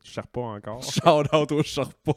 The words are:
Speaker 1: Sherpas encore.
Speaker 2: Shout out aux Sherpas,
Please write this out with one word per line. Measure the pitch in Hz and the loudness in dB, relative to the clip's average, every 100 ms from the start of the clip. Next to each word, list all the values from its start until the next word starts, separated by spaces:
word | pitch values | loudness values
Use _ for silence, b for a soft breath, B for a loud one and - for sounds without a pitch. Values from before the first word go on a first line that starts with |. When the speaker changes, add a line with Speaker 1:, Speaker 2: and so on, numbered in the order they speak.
Speaker 1:
Sherpas | - - - 123 | -12 -12 -10 -8
encore. | 120 104 104 117 | -8 -8 -10 -10
Speaker 2:
Shout | 143 - 165 151 143 | -4 2 4 4 4
out | 156 147 | 0 2
aux | 151 | 0
Sherpas, | 147 - 123 - - | -2 -2 -6 -6 -4